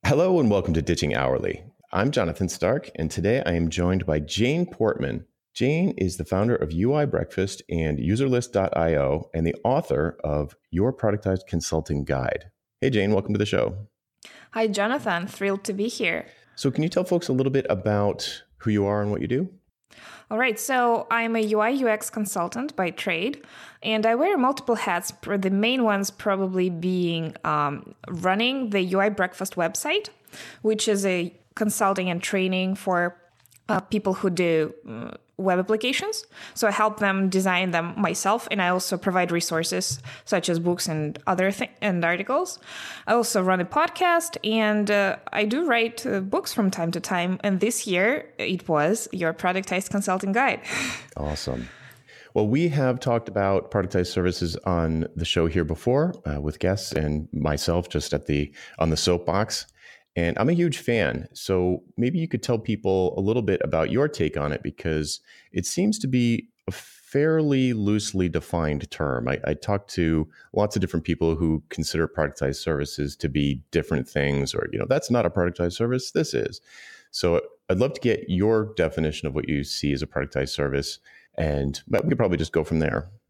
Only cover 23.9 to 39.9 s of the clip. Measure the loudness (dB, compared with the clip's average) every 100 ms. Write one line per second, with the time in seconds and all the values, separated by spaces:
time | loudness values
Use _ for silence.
23.9 | 0 2 2 2 4 2 0 -2 0 0
24.9 | -2 -4 -12 -4 -2 0 2 2 2 2
25.9 | 2 -2 -4 -2 0 0 0 0 0 -2
26.9 | 0 0 0 -4 -6 -2 0 0 -4 -12
27.9 | -18 -10 -2 0 2 0 0 -2 0 2
28.9 | 2 2 0 -4 -4 -8 -2 -2 -2 -2
29.9 | -2 -4 -18 _ -20 -18 -4 0 0 0
30.9 | 0 2 0 -2 -8 _ -4 -2 2 2
31.9 | 2 0 -2 -2 0 0 0 0 -2 0
32.9 | 0 0 -4 _ _ _ _ -2 -2 0
33.9 | -2 0 0 -2 0 2 2 0 -4 -14
34.9 | -12 -12 -14 _ -4 0 0 2 0 0
35.9 | -2 -4 -6 -10 -20 -16 0 0 2 0
36.9 | 2 0 2 2 2 2 2 2 0 -2
37.9 | -2 -2 0 0 0 0 0 2 0 0
38.9 | -2 0 2 2 0 0 -2 -2 -2 -4